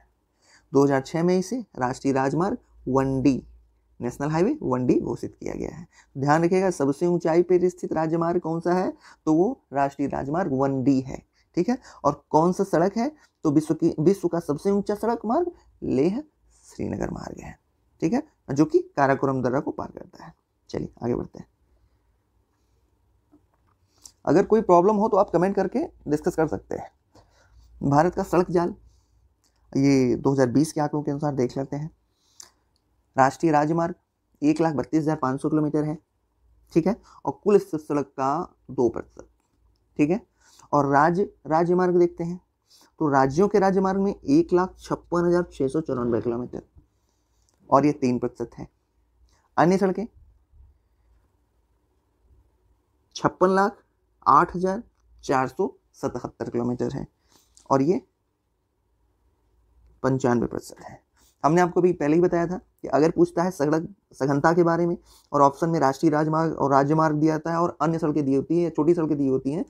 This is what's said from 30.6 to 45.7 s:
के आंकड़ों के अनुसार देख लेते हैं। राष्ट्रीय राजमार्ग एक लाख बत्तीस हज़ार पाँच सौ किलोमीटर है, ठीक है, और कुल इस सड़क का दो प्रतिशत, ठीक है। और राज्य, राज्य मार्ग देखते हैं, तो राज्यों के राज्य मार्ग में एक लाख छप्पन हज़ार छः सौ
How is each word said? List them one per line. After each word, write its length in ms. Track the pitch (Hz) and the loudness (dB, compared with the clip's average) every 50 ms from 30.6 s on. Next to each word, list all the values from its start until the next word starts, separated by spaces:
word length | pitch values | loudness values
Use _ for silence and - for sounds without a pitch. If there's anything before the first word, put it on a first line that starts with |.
| 151 160 - | 2 0 0
के 80 | 160 | -4
आंकड़ों 220 | 147 147 - 151 147 | -4 -2 -2 -4 -4
के 80 | 151 | -4
अनुसार 240 | 143 143 156 147 143 | -6 -4 -4 -4 -2
देख 220 | 127 123 123 - | 0 -2 -2 -2
लेते 200 | 139 135 135 - | -6 -8 -6 -8
हैं। 140 | 143 151 165 - _ _ _ _ _ _ _ _ - - - _ _ _ _ _ _ _ _ _ _ _ _ - | -10 -10 -10 -14 _ _ _ _ _ _ _ _ -20 -20 -20 _ _ _ _ _ _ _ _ _ _ _ _ 2
राष्ट्रीय 360 | 135 131 135 - - - 165 147 | 4 4 4 4 2 0 2 4
राजमार्ग 420 | 147 151 151 170 170 170 175 180 _ _ _ _ _ _ _ _ - - | 4 2 2 0 -2 -2 -4 -6 _ _ _ _ _ _ _ _ -2 0
एक 180 | 147 156 156 | 0 2 2
लाख 140 | 165 165 156 | 2 0 0
बत्तीस 260 | 123 123 - - 160 | -2 -4 -2 -2 -2
हज़ार 160 | 151 151 156 | 0 0 -2
पाँच 240 | 156 - 127 131 139 | -2 -2 -4 -4 -2
सौ 80 | - 151 | -2 -2
किलोमीटर 360 | 151 151 151 147 - 156 147 | 0 0 0 0 0 -2 -2
है, 120 | 151 151 175 _ _ _ _ _ _ _ _ _ _ _ _ _ _ - | -2 -6 -8 _ _ _ _ _ _ _ _ _ _ _ _ _ _ -2
ठीक 140 | 170 156 | 0 0
है, 100 | - 233 - _ _ - - - | 0 -2 -4 _ _ -20 -12 -10
और 80 | - 139 | -10 -8
कुल 220 | - - 196 208 | -4 0 2 2
इस 140 | 196 196 - | 2 2 0
सड़क 360 | - 151 151 - 151 147 139 139 | -8 -10 -6 -4 -4 -4 -4 -6
का 480 | - - 131 135 143 160 180 - _ _ _ - | -6 -4 -2 -2 -2 -4 -6 -10 _ _ _ -10
दो 180 | 127 135 127 113 | -2 0 0 0
प्रतिशत, 400 | - - - - _ - - _ _ _ _ _ _ _ _ _ _ _ _ _ _ - | 0 -2 -12 -12 _ -20 -20 _ _ _ _ _ _ _ _ _ _ _ _ _ _ -2
ठीक 120 | 147 143 | 0 0
है। 100 | 175 233 - _ _ _ _ _ _ _ - - - | 0 -2 -4 _ _ _ _ _ _ _ -10 -2 0
और 160 | 147 143 139 | 0 2 4
राज्य, 400 | 143 139 147 165 175 175 202 - - _ - | 4 4 4 4 2 0 -2 -4 -6 _ -6
राज्य 280 | 139 156 160 175 165 180 | -2 0 0 2 2 2
मार्ग 240 | 180 185 180 175 180 | 2 2 2 4 4
देखते 260 | 175 175 175 - 170 | 2 2 0 -4 -8
हैं, 160 | 170 175 180 _ _ _ _ _ _ _ _ _ _ _ - | -8 -8 -10 _ _ _ _ _ _ _ _ _ _ _ -4
तो 80 | 160 151 | -2 2
राज्यों 400 | 139 139 135 135 135 151 202 208 | 2 4 2 2 2 2 2 2
के 100 | 208 208 | 4 2
राज्य 220 | 190 196 190 196 | 2 2 2 2
मार्ग 200 | 190 190 190 196 | 0 0 0 0
में 140 | 196 202 - | -2 -2 -4
एक 380 | - - - 139 156 170 165 180 | -6 -2 2 2 2 2 2 0
लाख 220 | 175 185 185 - - | 0 0 -2 -6 -12
छप्पन 480 | - - 151 - - - 165 175 175 | -10 -8 -8 -8 -6 -4 -2 0 0
हज़ार 160 | 175 175 175 175 175 - | 2 2 0 0 -4 -4
छः 160 | - 143 | -4 -4
सौ 120 | 131 | -2